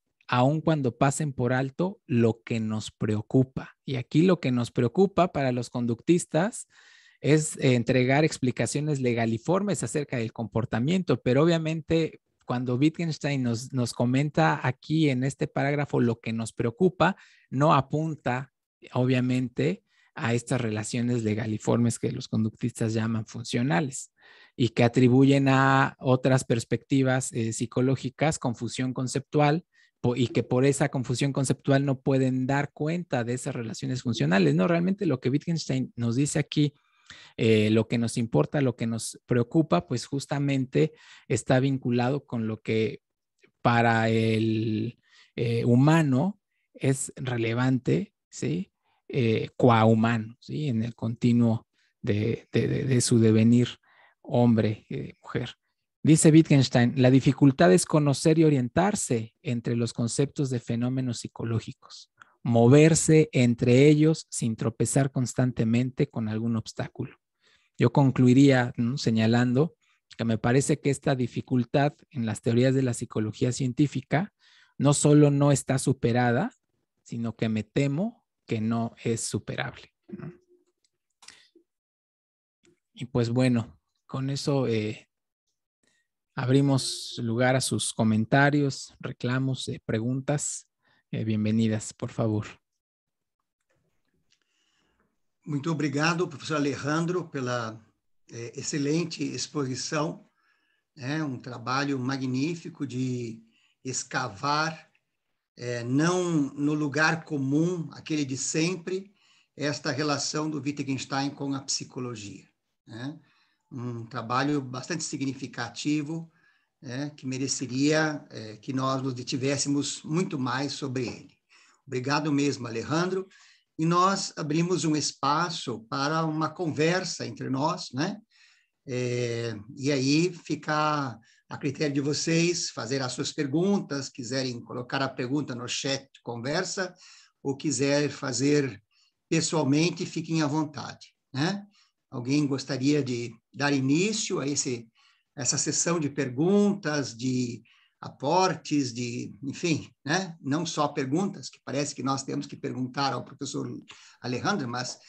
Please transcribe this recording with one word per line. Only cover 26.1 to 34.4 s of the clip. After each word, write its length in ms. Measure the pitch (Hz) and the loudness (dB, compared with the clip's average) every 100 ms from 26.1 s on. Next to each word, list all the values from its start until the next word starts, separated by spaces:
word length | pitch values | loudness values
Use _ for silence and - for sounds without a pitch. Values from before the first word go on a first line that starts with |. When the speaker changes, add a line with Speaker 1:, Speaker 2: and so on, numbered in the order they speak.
| 127 135 131 - | 2 4 2 2
Speaker 1:
perspectivas, 880 | 117 - 117 - 139 131 127 - | -2 -2 -4 0 2 4 2 -2
eh, 200 | 131 113 | -4 -4
psicológicas 840 | 110 120 131 127 131 127 - 143 - | -4 -4 0 2 0 -4 -2 0 0
confusión 540 | 131 110 117 - 127 | -4 -6 -6 -6 -6
conceptual 720 | 123 127 139 - 151 147 160 - _ _ _ | -4 -6 -6 -2 2 2 2 -4 _ _ _
po-, 140 | 120 123 | -2 0
y 120 | 120 | 0
que 160 | 127 | 0
por 220 | 120 127 139 | 0 2 4
esa 240 | 139 147 | 2 0
confusión 440 | 135 120 123 139 | -2 -4 -2 -2
conceptual 520 | 135 135 135 - 135 139 | 0 -2 -2 2 2 2
no 140 | 135 | -2
pueden 480 | 143 135 131 127 127 | 0 2 2 0 0
dar 240 | 139 - | -2 -2
cuenta 540 | - 151 175 170 127 117 | -4 -4 -4 -4 -4 -2
de 80 | |
esas 200 | 123 139 | -4 -6
relaciones 500 | 127 110 - 135 127 | -8 -8 -8 -6 -4
funcionales. 520 | 127 113 143 190 | -2 0 2 4